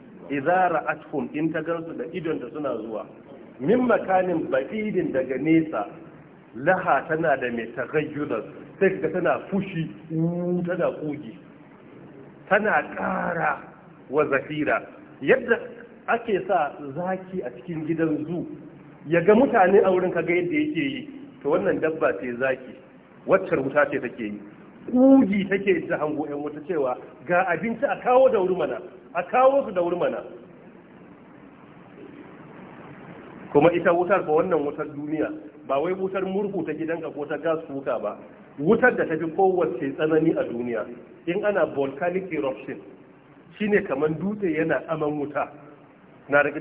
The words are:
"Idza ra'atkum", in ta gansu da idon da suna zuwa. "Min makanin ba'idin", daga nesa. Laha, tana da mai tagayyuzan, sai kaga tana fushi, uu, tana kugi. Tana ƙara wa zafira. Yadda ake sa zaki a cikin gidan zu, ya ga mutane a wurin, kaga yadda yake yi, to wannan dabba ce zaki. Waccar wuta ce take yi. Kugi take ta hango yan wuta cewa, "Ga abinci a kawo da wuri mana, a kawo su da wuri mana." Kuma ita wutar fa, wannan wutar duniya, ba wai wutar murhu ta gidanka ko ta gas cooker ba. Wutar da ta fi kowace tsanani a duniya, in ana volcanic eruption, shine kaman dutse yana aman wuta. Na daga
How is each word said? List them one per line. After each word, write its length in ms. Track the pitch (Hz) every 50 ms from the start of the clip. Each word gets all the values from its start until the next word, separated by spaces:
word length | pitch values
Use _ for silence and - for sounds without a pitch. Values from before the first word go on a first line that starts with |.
| - - - - - -
"Idza 380 | 139 143 131 156 180 185 185 175
ra'atkum", 560 | 165 147 - 151 156 156 - - - 143 120 120 -
in 180 | 151 160 156
ta 80 | 160 160
gansu 300 | 156 165 170 165 160 160 143
da 80 | 120 123 -
idon 280 | - 185 156 165 147 135
da 80 | 127 117
suna 240 | - 151 147 131 120
zuwa. 280 | 110 107 113 110 101 92 - - - - - - - - - - -
"Min 240 | 127 156 226 254 254
makanin 600 | 240 214 180 - 185 190 185 180 180 175 160 - 120
ba'idin", 600 | 123 131 - - 208 220 214 214 190 185 156 143
daga 240 | 135 131 127 123 131
nesa. 500 | 127 143 160 160 165 156 - 127 110 104 - - - - - - - - - - - - - -
Laha, 480 | 113 135 170 185 180 180 180 147 135 -
tana 280 | - - 156 165 156 139
da 160 | 131 127 123
mai 160 | 120 117 113 - -
tagayyuzan, 680 | 135 120 - - 156 151 - - 135 147 123 120 107 - - - - - - - -
sai 100 | 196 185
kaga 200 | - - - 156
tana 280 | 170 180 170 165 135 117 - -
fushi, 400 | 196 196 - - 170 165 160 - - - - -
uu, 520 | 160 160 165 170 175 175 180 175 180 175 170
tana 280 | 170 180 165 160 131
kugi. 460 | - - 151 151 143 - - 113 95 - - - - - - - - - - - - - - - - - - - - - -
Tana 360 | - 190 214 214 208 175 147 - - 202
ƙara 640 | 190 190 190 185 185 180 180 170 165 156 151 143 - - - - - - - - - - -
wa 140 | 127 151 147
zafira. 560 | 123 139 131 - - 156 151 143 127 117 101 - - - - - - - -
Yadda 380 | 131 151 - - 240 226 226 214 - - - - - - - - -
ake 320 | - 220 233 - - 202 175 131
sa 240 | - - - 147 139 147 147 147 139 131
zaki 460 | 165 180 185 190 185 185 - 190 180 -
a 60 | 123
cikin 340 | - - - - 165 160 156
gidan 380 | 151 165 160 165 160 151 143 -
zu, 200 | - 175 165 131 - - - - - - - - - - - -
ya 140 | 143 160 170
ga 120 | 170 196 214
mutane 440 | 233 277 - - 220 185 180 196 208 190
a 60 | 190
wurin, 200 | 180 180 185 180
kaga 220 | 165 170 160 170 180
yadda 180 | 175 165 - 151
yake 240 | 151 151 151 151 165
yi, 300 | 143 135 131 127 113 - - - - - - -
to 80 | - 143
wannan 300 | 156 190 196 185 - -
dabba 320 | 160 160 160 - 151 131 120 -
ce 160 | 131 123 120 117
zaki. 360 | 131 135 131 127 - - - - - - - - - - - - -
Waccar 340 | - 170 190 190 - 170 143 135
wuta 220 | 135 143 147 143 -
ce 100 | - 127
take 180 | 131 120 - -
yi. 220 | 113 104 104 104 - - - - - - - - - -
Kugi 540 | 240 247 262 269 269 269 226 190 202 202 180 -
take 380 | 196 190 196 202 180 160 143
ta 100 | 139 165
hango 300 | 131 151 156 147 139 151
yan 100 | 143 143 147 147
wuta 160 | 147 147 - -
cewa, 280 | - 180 151 131 123 123 - - - - - -
"Ga 180 | - 175 175 185 185
abinci 340 | 170 160 180 233 226 - -
a 120 | 208 190 175 -
kawo 260 | 226 254 262 269 254
da 80 | 202 202
wuri 160 | 185 185 185
mana, 240 | 170 156 135 120 113 - - - - - - -
a 100 | 175 180
kawo 420 | - 214 254 262 262 277 277 262
su 60 | 220
da 100 | 196 180
wuri 140 | 170 170 175
mana." 240 | 165 156 131 117 104 - - - - - - - - - - - - - - - - - - - - - - - - - - - - - - - - - - - - - - - - - - - - - - - - - - - - - - - - - - - - - - - - - -
Kuma 200 | - 147 147 170
ita 200 | 175 170 170 190 175
wutar 300 | 175 180 180 202 180 -
fa, 60 | 151
wannan 300 | 151 160 175 185 175 151 143
wutar 200 | 147 147 156 147
duniya, 460 | 139 139 143 151 147 160 156 147 151 151 - - - - - -
ba 120 | 123 135 139
wai 140 | 156 180 185
wutar 280 | 190 190 190 190 196 185
murhu 380 | 190 190 202 214 196 185 170 156
ta 80 | 156 147
gidanka 360 | 156 160 156 165 165 160 147 135
ko 120 | 143 143
ta 120 | 143 151
gas 220 | 139 151 165 160 160 160
cooker 320 | 151 139 139 135 147 123 104
ba. 180 | 101 104 101 - - - - - - - - -
Wutar 360 | 170 170 226 233 254 247 -
da 100 | 190 160
ta 100 | - 165
fi 80 | 160 170 160 156
kowace 580 | 196 190 185 180 175 165 147 - - 147 135 139
tsanani 360 | - 156 156 160 156 160 165 151
a 60 | 147 127
duniya, 420 | - 117 120 120 120 117 110 101 - 120 - - - - - -
in 160 | 165 175 208 208
ana 200 | 208 196 185 156
volcanic 640 | 139 123 139 139 135 135 - 175 175 180 185 - -
eruption, 500 | 160 147 139 131 131 - - - - - - - - - - - - - - - - - - - -
shine 240 | - 208 214 208 185 196
kaman 280 | - 139 135 151 156 160 147
dutse 260 | 175 196 208 208 202 170
yana 320 | 151 156 160 160 147 127 - -
aman 280 | 165 156 156 151 151 147
wuta. 300 | 139 139 143 143 - - - - - - - - - - - - - - - - - -
Na 140 | 139 143 143
daga 160 | 143 - 156